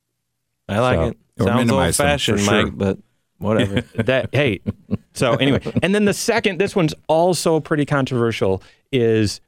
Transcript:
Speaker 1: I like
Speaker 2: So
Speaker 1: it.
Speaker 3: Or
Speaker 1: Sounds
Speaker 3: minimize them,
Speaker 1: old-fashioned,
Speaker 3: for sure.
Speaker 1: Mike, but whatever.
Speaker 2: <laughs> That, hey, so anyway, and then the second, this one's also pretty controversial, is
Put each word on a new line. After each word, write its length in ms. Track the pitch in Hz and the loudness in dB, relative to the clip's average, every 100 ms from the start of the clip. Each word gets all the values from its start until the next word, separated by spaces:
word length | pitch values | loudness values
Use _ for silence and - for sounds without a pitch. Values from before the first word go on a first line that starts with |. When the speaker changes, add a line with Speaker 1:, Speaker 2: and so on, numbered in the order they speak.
| _ _ _ _ _ _ - | _ _ _ _ _ _ -4
Speaker 1:
I 100 | 101 | 0
like 160 | 127 92 | 2 2
Speaker 2:
So 60 | - | -2
Speaker 1:
it. 100 | - _ - | -4 _ -2
Speaker 3:
Or 60 | 98 | 0
Speaker 1:
Sounds 120 | 120 117 | 2 2
Speaker 3:
minimize 300 | 135 87 - | 2 2 2
them, 80 | 143 | 0
Speaker 1:
old-fashioned, 320 | 143 - 101 | 0 0 0
Speaker 3:
for 60 | 101 | 2
sure. 180 | 104 | 2
Speaker 1:
Mike, 140 | 110 - | 0 -2
but 200 | 98 95 - _ _ - | -2 -4 -10 _ _ -8
whatever. 440 | 104 110 104 101 | -2 0 0 -2
Speaker 2:
<laughs> 140 | - - | -4 -4
That, 260 | 110 131 117 | 0 0 0
hey, 260 | 135 143 95 - - - 104 _ | 0 0 -2 -6 -8 -6 -8 _
so 200 | - 127 113 | -2 0 2
anyway, 260 | 135 120 - - | 2 0 -2 -4
and 100 | 170 | -2
then 120 | 208 202 | 0 0
the 80 | |
second, 460 | 175 - 220 208 175 | 0 0 0 0 -2
this 160 | 202 202 | -2 0
one's 180 | 156 156 - | -2 -2 0
also 520 | 160 175 165 175 160 | 2 2 0 0 0
pretty 260 | 156 156 143 | 0 -2 0
controversial, 800 | 143 131 123 117 110 101 95 - _ _ | -2 0 0 -2 0 -2 -2 -6 _ _
is 480 | 131 117 110 104 - | 0 2 2 0 -4